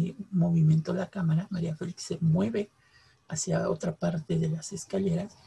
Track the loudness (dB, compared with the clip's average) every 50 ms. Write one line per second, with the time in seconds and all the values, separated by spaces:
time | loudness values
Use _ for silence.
0 | 2 2 -2 -10 -12 -2 0 2 2 4 4 6 6 6 6 4 4 0 -2 -4
1 | -4 -6 -4 -2 0 2 2 2 0 -2 -4 -4 -4 -4 -4 -4 -6 -8 -8 -10
2 | -10 -10 -6 0 2 2 4 4 2 2 0 -2 -4 -4 _ _ _ _ _ _
3 | _ _ _ _ _ -10 -8 -6 -4 -2 0 0 0 0 -2 -2 -2 -4 -4 -2
4 | -2 -2 -2 -2 -4 -2 -2 0 0 0 -2 -4 -6 -8 -12 -12 -10 -6 -4 -2
5 | 0 0 0 0 -2 -4 -10 -18 -20